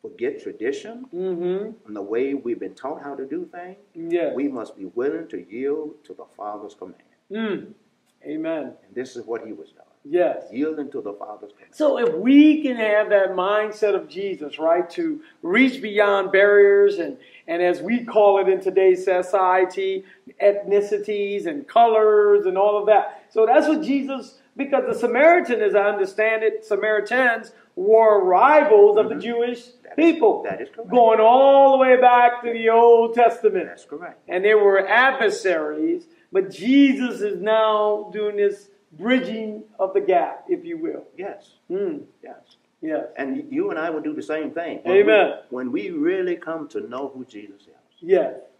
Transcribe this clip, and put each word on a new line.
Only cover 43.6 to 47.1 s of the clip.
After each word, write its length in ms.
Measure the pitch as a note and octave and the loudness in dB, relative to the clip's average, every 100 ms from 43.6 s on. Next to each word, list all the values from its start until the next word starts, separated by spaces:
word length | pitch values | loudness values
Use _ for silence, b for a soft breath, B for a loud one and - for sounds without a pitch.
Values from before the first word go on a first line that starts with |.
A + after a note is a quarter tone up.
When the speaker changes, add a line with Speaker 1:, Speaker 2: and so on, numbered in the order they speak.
| G3 | -6
Speaker 1:
and 100 | E3 | -6
I 100 | E3 | -6
will 120 | D#3 | -6
do 120 | D3+ | -8
the 80 | D3+ | -10
same 280 | D#3 D#3 D3+ | -8 -8 -8
thing. 280 | - E3+ D3 | -10 -10 -10
When 140 | - F#3+ | 2 4
Speaker 2:
Amen. 360 | G#3 G#3+ E3 - _ | 6 4 2 -4 _
Speaker 1:
we, 60 | B2+ | -10
when 140 | B2+ | -6
we 200 | D3+ G3 | -6 -8
really 440 | E3 D#3 F#3+ F3+ F3 | -4 -4 -2 -4 -6
come 320 | - D#3+ C#3+ | -10 -12 -10
to 120 | - G#2+ | -12 -12
know 200 | B2+ C3+ | -12 -12